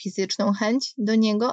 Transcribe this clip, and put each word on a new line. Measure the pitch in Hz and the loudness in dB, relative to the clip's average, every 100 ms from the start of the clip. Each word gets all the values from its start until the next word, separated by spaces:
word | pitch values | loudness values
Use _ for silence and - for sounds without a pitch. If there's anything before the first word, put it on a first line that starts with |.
fizyczną | 190 196 190 - 202 | -8 -4 -4 0 0
chęć | 202 220 262 - - | 0 0 0 -2 -4
do | 208 | 0
niego, | 220 220 208 240 | 2 2 2 -2